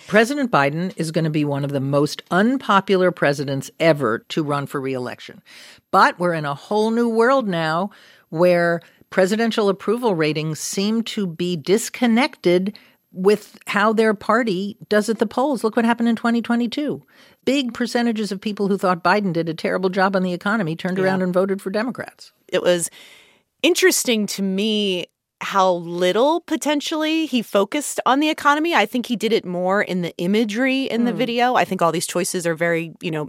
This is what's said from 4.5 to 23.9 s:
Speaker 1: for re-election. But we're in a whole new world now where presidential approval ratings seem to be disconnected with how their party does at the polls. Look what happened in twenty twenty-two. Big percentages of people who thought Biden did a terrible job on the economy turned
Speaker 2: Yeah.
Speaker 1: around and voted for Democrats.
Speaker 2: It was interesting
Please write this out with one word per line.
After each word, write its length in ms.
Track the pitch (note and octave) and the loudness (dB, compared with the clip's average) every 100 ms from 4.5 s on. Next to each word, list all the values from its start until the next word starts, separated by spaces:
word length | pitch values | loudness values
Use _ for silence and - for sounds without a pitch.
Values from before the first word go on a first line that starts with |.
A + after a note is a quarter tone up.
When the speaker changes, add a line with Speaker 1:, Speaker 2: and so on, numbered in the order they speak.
| C#3+ C#3 | -2 -4
Speaker 1:
for 140 | D3 | -6
re-election. 640 | C3 C3 A#2+ G#2+ - - - - - - _ | -4 -4 -6 -10 -16 -20 -20 -20 -20 -20 _
But 300 | F#3+ B3+ G#3 | 4 4 4
we're 140 | F3 | -2
in 100 | E3 | -2
a 100 | D3 | -4
whole 380 | C#3+ - G#3+ A3 | -6 -2 0 2
new 160 | A3+ A#3+ | 0 0
world 400 | A3+ A#3 C#4 G#3 | 4 4 4 0
now 420 | E3+ D#3+ E3 G3+ - - - _ | 0 0 0 -2 -8 -20 -20 _
where 540 | D#3+ F3+ F3 E3+ E3+ - _ _ | 2 4 4 2 0 -6 _ _
presidential 580 | - F#3 G#3+ A#3 A3+ G3+ | 0 2 2 0 0 0
approval 460 | F#3+ - A#3 B3 | 0 -2 -2 0
ratings 460 | E3 D3+ D#3 D#3 D3+ | 0 0 0 -4 -6
seem 420 | - F#3+ G3+ A3+ | -6 -4 -2 -2
to 240 | A3 A3 F#3 | -4 -4 -4
be 300 | D#3+ F3 F3 | -4 -4 -4
disconnected 1200 | D#3 A3 - - B3 A3+ D4+ - F3+ F3+ F#3+ - _ _ _ F#3 | 0 0 0 -2 2 2 2 0 2 2 0 -8 _ _ _ -2
with 400 | F#3+ G#3 - - - | 2 2 -2 -18 -4
how 240 | G3+ G#3+ | 0 2
their 200 | A3 A3 | 2 2
party 640 | G3+ - A3 A#3 F3+ G3+ - - | 0 0 0 0 -2 -6 -8 -2
does 200 | G#3 G#3 | 0 0
at 120 | G#3+ | -2
the 60 | G#3+ | -2
polls. 360 | - D4 B3 | 0 -2 0
Look 140 | A3 A#3+ | -2 0
what 80 | |
happened 240 | A3+ A#3 A#3 | 0 0 0
in 80 | A3+ | 0
twenty 260 | A#3 A#3 | -2 -2
twenty-two. 580 | A3+ A#3+ A#3 C#4+ D4 C#3+ - _ - _ | 0 -2 -2 -4 -6 -6 -12 _ -20 _
Big 280 | - C#4 B3 | -2 0 0
percentages 600 | A#3 A#3 A#3+ A#3+ A3 G#3 | -4 -2 0 0 -2 -4
of 80 | G3 | -6
people 260 | G#3+ G3+ G3 | -6 -2 0
who 100 | G3 | 0
thought 280 | F#3 F3 | 0 2
Biden 280 | F3 G#3 G3 | 2 2 2
did 160 | E3 E3 | 0 -2
a 60 | |
terrible 340 | D#3+ G3 F#3 F#3 | -4 -2 -2 0
job 280 | F#3+ F#3+ F#3+ | 2 2 2
on 80 | |
the 80 | F#3 | -2
economy 420 | F3 G3+ A3+ D#3+ | -4 -4 -2 -2
turned 240 | E3 F#3 F#3+ | -4 -4 0
Speaker 2:
Yeah. 60 | |
Speaker 1:
around 180 | F#3+ F#3+ | 0 0
and 100 | F#3 | 0
voted 300 | F3+ G3 G3 | 0 0 -2
for 80 | F#3+ | -4
Democrats. 640 | G#3 B3 - - - - _ _ | -4 -4 -6 -12 -16 -20 _ _
Speaker 2:
It 120 | F3+ | 0
was 300 | F3+ F3 E3 - - - _ _ _ _ | 2 2 0 -10 -20 -20 _ _ _ _
interesting 640 | D4 F4+ F#4 | 0 4 4